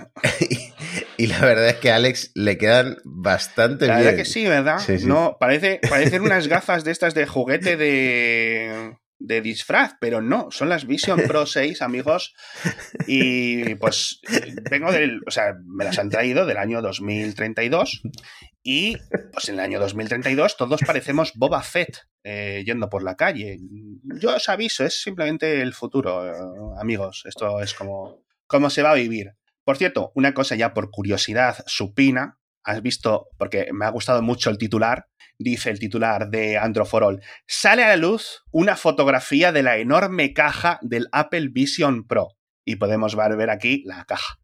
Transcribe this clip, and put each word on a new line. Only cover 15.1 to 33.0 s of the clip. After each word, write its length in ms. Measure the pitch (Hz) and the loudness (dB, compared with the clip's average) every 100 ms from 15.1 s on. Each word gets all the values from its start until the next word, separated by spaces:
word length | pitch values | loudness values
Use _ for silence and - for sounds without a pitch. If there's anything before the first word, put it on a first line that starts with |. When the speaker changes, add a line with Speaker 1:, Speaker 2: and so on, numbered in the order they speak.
| 113 - | -2 -4
Speaker 2:
o 60 | |
sea, 240 | 123 104 92 87 | -2 -2 -2 -8
me 200 | 98 98 | -6 -4
las 120 | 92 | -2
han 120 | 101 | -2
traído 360 | 107 123 135 180 | 0 0 2 0
del 120 | 104 | 0
año 240 | 104 117 | -2 -2
dos 180 | 107 90 | -4 -6
mil 320 | 101 107 107 | -4 -4 -4
treinta 300 | 104 110 110 | -4 -6 -2
y 60 | 117 | -2
dos, 320 | 160 - - 113 - - - - _ | 0 -2 -4 -10 -14 -18 -20 -20 _
y 340 | 127 139 208 220 - - - | -4 -2 -2 -4 -6 -8 -8
pues 160 | - - | -10 -8
en 60 | 98 | -4
el 60 | |
año 180 | 95 98 | -4 -2
dos 160 | 98 107 | -4 -4
mil 120 | 110 | -6
treinta 220 | 120 135 | -4 -2
y 60 | 135 | 0
dos 200 | 190 - | 0 0
todos 240 | 123 151 - | -2 0 0
parecemos 480 | 143 - 143 156 110 | -2 -2 -2 -2 0
Boba 280 | 139 151 | 0 0
Fett, 360 | - 175 170 - - _ | -2 -4 -4 -8 -20 _
eh, 400 | 104 104 101 98 98 | -14 -8 -6 -6 -4
yendo 240 | 117 104 | -4 -4
por 120 | 101 | -4
la 140 | 92 92 | -6 -2
calle. 420 | 175 143 104 95 92 104 107 - - 165 | -2 -2 -8 -12 -16 -18 -18 -18 -14 -4
Yo 160 | 220 - | 0 0
os 140 | - | 0
aviso, 340 | 190 226 - | -2 -4 -2
es 180 | 262 - | -2 -4
simplemente 600 | - 185 151 156 156 143 | -8 -4 -4 -2 0 0
el 120 | 127 | -2
futuro, 540 | - 120 135 92 90 90 | -6 -4 -2 -2 -2 -6
eh, 60 | 85 90 95 107 98 | -8 -12 -12 -12 -8
amigos, 420 | 110 107 95 - - | -4 -4 -6 -10 -16
esto 360 | - 107 104 | -6 -4 -4
es 120 | 98 | -6
como, 520 | - 98 98 92 - _ _ - | -8 -10 -10 -12 -18 _ _ -2
como 240 | 143 143 | 2 2
se 140 | 143 | 2
va 80 | 147 | 4
a 40 | 147 | 4
vivir. 360 | 117 113 101 - _ _ | 2 -4 -8 -14 _ _
Por 140 | - - | -2 0
cierto, 340 | 185 143 92 135 | 0 0 -2 0
una 180 | 139 | 2
cosa 220 | 135 131 113 | 2 -2 0
ya 180 | 117 | 0
por 180 | 110 101 | 0 -6
curiosidad 720 | - 98 98 - 110 127 117 - | -6 -2 -2 0 2 0 0 -6
supina, 760 | - 101 104 135 127 139 - _ _ - | -6 -4 2 4 4 -2 -8 _ _ -6
has 160 | 107 | -4
visto, 460 | 120 - | -4 -2